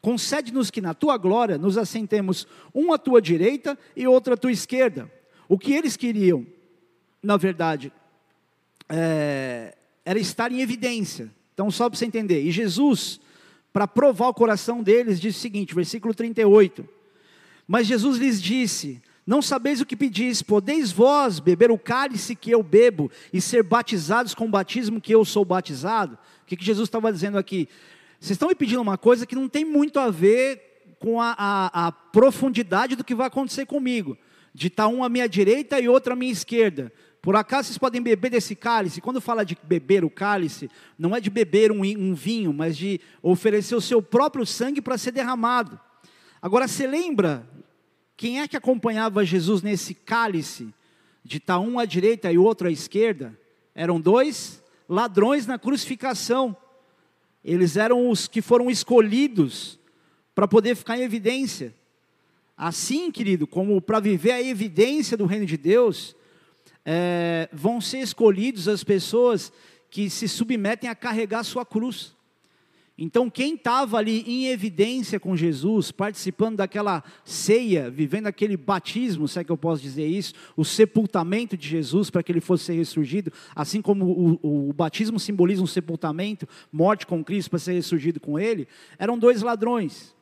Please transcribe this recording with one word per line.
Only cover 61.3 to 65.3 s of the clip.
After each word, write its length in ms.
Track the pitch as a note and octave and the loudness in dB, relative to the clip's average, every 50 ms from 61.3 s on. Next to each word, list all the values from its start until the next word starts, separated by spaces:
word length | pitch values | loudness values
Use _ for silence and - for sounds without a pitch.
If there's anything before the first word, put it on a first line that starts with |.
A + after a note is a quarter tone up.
| B3+ C4 C4+ A3 - - C3 A#2 A2 _ _ _ _ _ _ _ _ _ _ _ _ _ _ _ _ | -2 -2 -4 -4 -6 -10 -12 -14 -14 _ _ _ _ _ _ _ _ _ _ _ _ _ _ _ _
Assim, 560 | - D3 E3+ E3+ - - - B3+ D#4 F4+ E4+ | -8 -8 -6 -6 -6 -6 -4 -4 -2 -2 -4
querido, 340 | - - A#3 G3 F#3 E3 D3+ | -6 -4 -2 0 0 0 -2
como 360 | - - F3+ F#3+ G3+ G#3 F#3+ | -4 -2 -4 0 2 0 0
pra 180 | F3+ - A3 G#3+ | 0 0 -2 0
viver 320 | G3 G#3+ G3+ E3 D3 A3+ | 2 2 0 2 2 0
a 100 | B3+ B3 | 0 0
evidência 760 | B3 C4 B3+ F#3+ A3 G#3+ D#3 D#3+ A3 B3+ D4 D#4 B3 - A#3+ | -2 -4 -4 -4 -6 -4 2 2 2 4 4 -2 -2 -2 -2
do 80 | G#3+ G3+ | -2 0
reino 200 | E3+ | 0